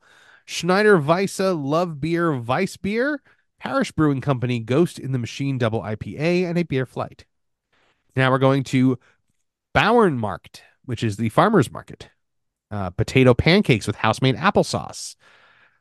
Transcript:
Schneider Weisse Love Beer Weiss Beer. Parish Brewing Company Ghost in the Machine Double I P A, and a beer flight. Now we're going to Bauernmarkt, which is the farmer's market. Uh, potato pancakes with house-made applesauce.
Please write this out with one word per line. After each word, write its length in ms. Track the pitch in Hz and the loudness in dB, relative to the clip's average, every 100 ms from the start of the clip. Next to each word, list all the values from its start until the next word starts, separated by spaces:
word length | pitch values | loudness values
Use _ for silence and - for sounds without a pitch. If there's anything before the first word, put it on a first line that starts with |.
| _ _ _ _ | _ _ _ _
Schneider 540 | - - 165 190 214 185 | -12 -6 0 2 4 4
Weisse 600 | 143 175 196 - 190 170 | 4 0 -2 -2 -2 -2
Love 400 | 139 160 180 147 | -2 -2 -2 -6
Beer 380 | 160 170 170 131 | -4 -2 -2 -2
Weiss 400 | 117 139 196 - | -2 -2 -4 -6
Beer. 460 | 196 220 277 285 _ _ _ _ | -6 -2 -2 -4 _ _ _ _
Parish 320 | - 269 220 | -6 -4 -2
Brewing 280 | - 151 139 | 0 0 0
Company 400 | 143 127 123 120 | -2 -2 -2 -4
Ghost 380 | 113 135 175 - | 0 0 0 -2
in 140 | 131 | -6
the 60 | 131 | -6
Machine 380 | 113 - 139 131 | -6 -6 -4 -2
Double 240 | 117 113 | -2 -2
I 140 | 95 | -6
P 240 | 107 104 87 | -8 -10 -4
A, 260 | 160 175 | -2 0
and 140 | 175 175 | -2 -2
a 40 | |
beer 220 | 165 131 | -2 -4
flight. 400 | 131 127 - - - _ _ _ _ _ _ _ _ | -6 -8 -10 -12 -20 _ _ _ _ _ _ _ _
Now 160 | 131 131 | 0 2
we're 60 | 131 | 4
going 260 | 135 139 | 4 2
to 340 | 123 131 131 123 _ _ _ _ _ _ _ | 0 2 2 0 _ _ _ _ _ _ _
Bauernmarkt, 840 | 131 185 240 196 127 104 85 - - _ _ | 0 4 4 4 2 -4 -8 -14 -20 _ _
which 180 | - 113 | -10 -4
is 140 | 113 101 | -4 -2
the 140 | 113 | 0
farmer's 400 | - 196 208 113 | 2 4 4 2
market. 400 | - - - - _ _ _ _ _ - | -2 -16 -20 -20 _ _ _ _ _ -12
Uh, 200 | 104 92 | -8 -6
potato 420 | - 110 131 127 | -4 0 4 6
pancakes 520 | 120 160 196 180 113 - | 4 4 2 4 0 0
with 100 | - | -2
house-made 400 | 110 - 131 107 | -2 0 0 0
applesauce. 800 | 185 208 156 101 - - - - _ _ _ _ _ _ | 0 0 0 -4 -8 -14 -16 -18 _ _ _ _ _ _